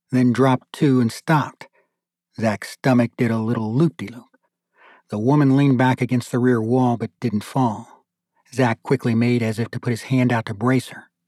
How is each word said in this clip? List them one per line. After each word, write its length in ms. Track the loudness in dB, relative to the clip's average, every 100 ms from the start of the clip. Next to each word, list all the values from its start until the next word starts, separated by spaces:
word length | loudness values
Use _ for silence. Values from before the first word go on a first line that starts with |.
| _
then 200 | 0 2
dropped 400 | 4 2 2 _
two 300 | -2 2 2
and 100 | 0
stopped. 580 | -2 0 0 0 -8 -20 _ _ _ _ _ _ -6
Zach's 300 | -4 -4 -8
stomach 440 | -4 0 2 0 0
did 140 | -2
a 80 | -2
little 340 | -2 -4 -2
loop-de-loop. 640 | 0 0 -2 -12 -14 -20 _ _ _ _ _ -20 -20 _
The 80 | -4
woman 400 | 2 4 4 4
leaned 220 | 4 4
back 220 | 2 0
against 300 | -2 -2 -2
the 60 | 0
rear 240 | 2 2
wall 360 | 2 2 2 0
but 120 | -6 -6
didn't 240 | -4 -4
fall. 640 | -4 -2 -2 -2 -12 -20 _ _ _ _ _
Zach 300 | -2 -2 -2
quickly 320 | -2 -2 0 0
made 260 | 2 0
as 160 | -2 -4
if 140 | -8
to 80 | -8
put 100 | -6
his 140 | -6
hand 280 | -2 0 0
out 140 | -2 -4
to 80 |
brace 360 | -4 0 0 -4
her. 180 | -14 -20 _